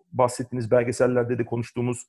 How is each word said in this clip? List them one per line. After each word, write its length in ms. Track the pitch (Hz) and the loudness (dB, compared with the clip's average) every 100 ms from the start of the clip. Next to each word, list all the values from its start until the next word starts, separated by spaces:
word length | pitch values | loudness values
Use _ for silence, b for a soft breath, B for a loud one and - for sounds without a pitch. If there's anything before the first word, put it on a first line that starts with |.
| _ | _
bahsettiğiniz 600 | 120 123 - 123 123 113 | 0 0 0 -6 -6 2
belgesellerde 640 | 123 120 117 127 123 117 120 | 2 2 2 2 2 0 -2
de 80 | - | -2
konuştuğumuz 520 | 120 113 - 120 123 | -4 -6 -4 -4 -4